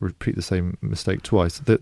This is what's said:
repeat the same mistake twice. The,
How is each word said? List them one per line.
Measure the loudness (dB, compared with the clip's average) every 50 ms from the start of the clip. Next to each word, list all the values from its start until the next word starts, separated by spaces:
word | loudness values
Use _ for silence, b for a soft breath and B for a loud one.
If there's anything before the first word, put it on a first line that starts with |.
repeat | -6 -6 -6 -4 -4 -2 -2
the | -2
same | -2 -2 0 0 0 -2 -4 -4
mistake | -4 -4 -4 -2 -2 -2 -2 -2
twice. | 0 2 2 4 4 2 0 -2
The, | 2 2 2 2